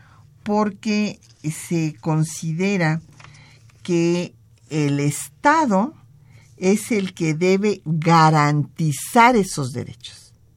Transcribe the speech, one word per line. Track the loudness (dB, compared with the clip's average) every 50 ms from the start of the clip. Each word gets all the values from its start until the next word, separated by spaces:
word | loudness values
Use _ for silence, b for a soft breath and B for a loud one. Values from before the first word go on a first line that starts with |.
| b b b b b b b _ -6
porque | -2 0 0 0 -2 -4 -6 -6 -4 -2 -2 -2 -4 -6 -12 _ -20 -20 _ -10
se | -10 -8 -8 -8 -4 -4 -2 -2 -4 -6 -6
considera | -4 -2 0 0 0 -2 -4 -8 -8 -6 -4 -2 -2 0 0 0 0 0 -2 -2 -6 -12 B B B B B B B B B B B B B -14 -6
que | -2 0 0 2 2 0 -2 -4 -8 -12 _ _ _ _ _ _ -8
el | -4 -2 0 0 0 0
Estado | 0 -2 -2 -4 -10 -14 _ _ 0 2 2 2 2 2 2 0 0 -2 -6 -12 -20 -20 -20 -20 b b b b b b b -2
es | 0 2 2 2 0 -2 -2
el | -2 -2 -4 -6
que | -4 -2 -2 -2
debe | 0 2 2 2 2 0 -2 -2 -2 -4
garantizar | -4 -4 -2 2 4 4 6 6 6 6 4 2 2 2 0 -2 -4 -4 -4 -2 -2 -2 -4 -6 0 4 6 6 6 6
esos | 4 0 -2 -4 -6 -6 -6 -6
derechos. | -8 -10 -10 -12 -20 -20 -20 -20 -20 -20 -20 _ _ _ _ _